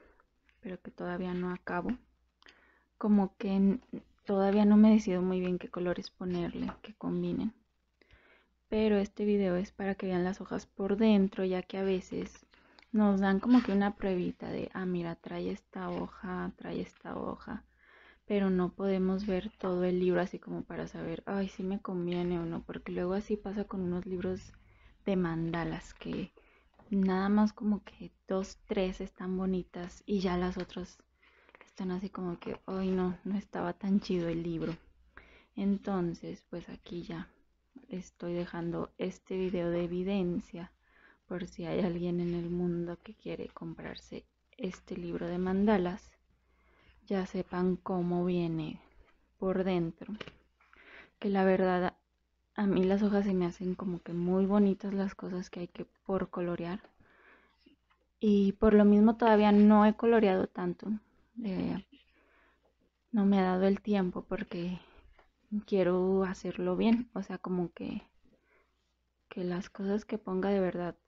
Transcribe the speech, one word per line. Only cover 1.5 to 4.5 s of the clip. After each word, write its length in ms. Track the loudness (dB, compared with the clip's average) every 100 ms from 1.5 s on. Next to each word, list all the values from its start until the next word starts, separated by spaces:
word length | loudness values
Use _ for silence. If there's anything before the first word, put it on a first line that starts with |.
acabo. 400 | -6 -6 -6 -4 -8 _ _ _ _ -20 _ _ _ _ _
Como 360 | 2 4 2 -2
que 200 | -2 2
n-, 240 | 4 2 -4 -14 -14 _
todavía 400 | -2 2 4